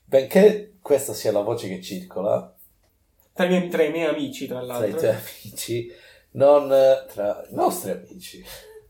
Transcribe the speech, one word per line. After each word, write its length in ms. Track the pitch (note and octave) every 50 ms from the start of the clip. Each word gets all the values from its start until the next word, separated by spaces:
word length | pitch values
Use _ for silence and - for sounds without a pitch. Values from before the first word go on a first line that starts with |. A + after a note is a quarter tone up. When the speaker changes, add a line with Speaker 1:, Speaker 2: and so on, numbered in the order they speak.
| _
Speaker 1:
Benché 720 | - C#3 C3+ C3 - - F#3+ G3+ G#3 F#3+ - - - _ _
questa 320 | - - C#3+ C3 - - G#2+
sia 180 | - - A2
la 100 | G2+ G2+
voce 260 | G2+ A2 A#2 - -
che 140 | F#2+ F#2+ F#2
circola. 720 | - - G2 F2+ - - - F#2 F#2 G#2+ A#2 F#3+ F#3 - _ _ - _ _ _ _ _ _ _ _ _ _ _ _ _ _
Speaker 2:
Tra 120 | - F#3
i 40 | F3+
miei, 200 | F#3 F3+ F3 F3
tra 140 | E3+ D#3+ D#3
i 80 | D3
miei 140 | D#3+ E3 E3
amici, 400 | D3+ D3 D3+ C#3 B2 - - C3+
tra 180 | B2 B2+ B2+ B2+
Speaker 1:
Tra 20 |
i 20 | B2 A#2+ A#2+ A2 G2+
Speaker 2:
l'altro. 80 | - E3
Speaker 1:
tuoi 100 | B2 A2+ A2
amici. 760 | - - - - - - G2+ - - - - A#2 A#2+ A#2 - - - _ - _ _ _ _
Non, 400 | - B2+ C3+ C#3+ D3 C#3+ C#3 C3+
eh, 340 | C3+ C3+ C3+ C3+ C3 C3 - -
tra 320 | - - G2+ G#2 - - - -
i 60 | -
nostri 340 | - F4+ - F#3 - - F#2+
amici. 540 | - - - - - F#3 - - - F3+ F#3 - - - - - - - -